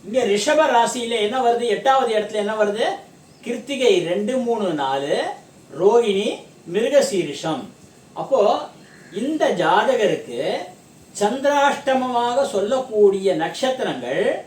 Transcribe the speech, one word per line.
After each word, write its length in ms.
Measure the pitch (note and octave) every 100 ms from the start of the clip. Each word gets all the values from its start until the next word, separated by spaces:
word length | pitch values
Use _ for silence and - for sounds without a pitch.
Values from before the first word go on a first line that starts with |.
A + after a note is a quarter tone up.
இங்க 160 | F#3 B3
ரிஷப 420 | G#3 G3+ D4 D4+ D4+
ராசியில 500 | A#3+ A#3 B3+ A#3 A#3
என்ன 180 | G#3 B3+
வருது? 240 | A#3 A#3+ A#3+
எட்டாவது 440 | G3+ C4+ C4+ A#3
இடத்துல 300 | G#3+ G3+ G#3
என்ன 120 | G3+
வருது? 300 | G#3+ G3+ G#3 E4 G4+ - - - -
கிருத்திகை 500 | A3+ A#3+ - C4 B3 F3+
ரெண்டு, 340 | D#3+ F#3+ G#3 C4
மூணு, 360 | A#3 A3+ F#3
நாலு, 440 | D3+ C#3 C#3 C#3+ G#3+ E4+ - - - -
ரோகிணி, 560 | D3 G3 A#3 A3+ G3 A3 - - - E3
மிருகசீரிஷம். 960 | F#3+ B3+ C#4 A#3 G3 D3+ C3+ D#3+ C#3+ G#2 - - - -
அப்போ 260 | - - C4 G3+ D4+ - - - - -
இந்த 300 | F3+ C4+ D#4 D4
ஜாதகருக்கு 920 | F#3 D#3+ F#3+ A#3 A#3 F#3 D#3 - A#2+ E3 A3 - - - - -
சந்திராஷ்டமமாக 1300 | - G#3 C4+ C#4+ C#4+ C#4 - C4+ C4 B3+ A#3+ A#3+ A#3+
சொல்லக்கூடிய 840 | - G3+ G#3 C4 - G#3+ G3+ F#3+ F#3+
நட்சத்திரங்கள் 880 | D#3+ E3 - C4 B3+ F#3+ C3 A#2+ D#3 A#3+ -